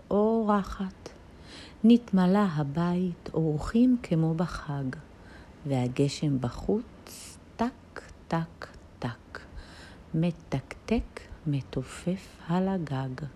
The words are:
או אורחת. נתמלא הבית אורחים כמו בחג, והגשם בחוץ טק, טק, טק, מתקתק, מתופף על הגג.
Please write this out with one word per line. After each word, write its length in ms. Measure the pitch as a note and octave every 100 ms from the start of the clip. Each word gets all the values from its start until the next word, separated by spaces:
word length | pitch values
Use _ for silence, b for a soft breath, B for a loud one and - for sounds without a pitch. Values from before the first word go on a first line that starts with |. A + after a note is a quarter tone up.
| -
או 40 | G3+
אורחת. 920 | G#3+ A3+ G#3 G#3 F#3+ - F#3+ - - - - B B B B B
נתמלא 600 | A3 A#3+ - F#3+ F3+ G3+ G3
הבית 800 | D3+ C#3+ C#3+ F3 F3+ F3+ E3+ -
אורחים 640 | - D#3+ D3 - A3+ B3+ A#3+
כמו 300 | - D#3+ D#3+
בחג, 500 | E3 E3+ - - C#3+ C3 - - B B B B - C#3+
והגשם 760 | C3 B2 B2+ C#3 - D#3 C3+
בחוץ 960 | A#2+ - - G#3 B3+ - - - - - - -
טק, 460 | A#3 - - - - - -
טק, 400 | E3 E3 - - - - -
טק, 400 | B2 A#2 - - - B B B B B -
מתקתק, 1080 | D#3+ E3+ E3+ - C3+ - - - A3+ - - - - D#3
מתופף 880 | C#3 - C#3 B2+ - F3 F#3+ - - -
על 200 | F3 F#3+
הגג. 580 | F#3+ D3 C3+ C3+ B2+ C#3+